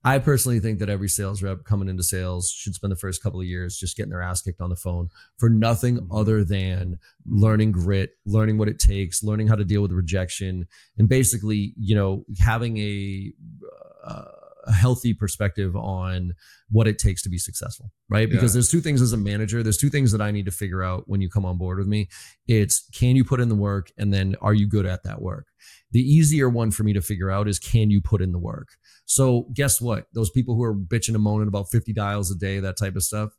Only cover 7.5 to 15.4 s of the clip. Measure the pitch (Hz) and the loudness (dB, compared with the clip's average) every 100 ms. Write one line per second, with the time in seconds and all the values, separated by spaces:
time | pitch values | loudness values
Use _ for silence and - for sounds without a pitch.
7.5 | 107 110 90 87 98 95 _ 101 107 110 | 6 2 2 2 0 -2 _ 0 2 2
8.5 | 107 107 - - 98 92 - 107 107 107 | 2 0 2 2 2 -4 -4 -2 0 2
9.5 | 107 98 101 101 90 82 95 90 - 95 | 2 2 0 0 -2 -2 -2 -4 -6 -6
10.5 | 92 87 _ _ - 107 131 131 113 107 | -6 -10 _ _ 2 4 4 2 0 -2
11.5 | 107 101 - 104 104 98 95 - 98 113 | -2 -2 -4 0 2 2 -2 -8 2 2
12.5 | 113 117 110 104 101 98 98 101 - 107 | 2 -2 -4 -4 -6 -6 -8 -10 -14 -20
13.5 | 107 - - - - - - - - - | -20 -20 -20 -20 -20 -16 -16 -16 -20 -20
14.5 | - - 98 120 123 120 107 101 - | -18 0 4 4 2 0 0 -4 -2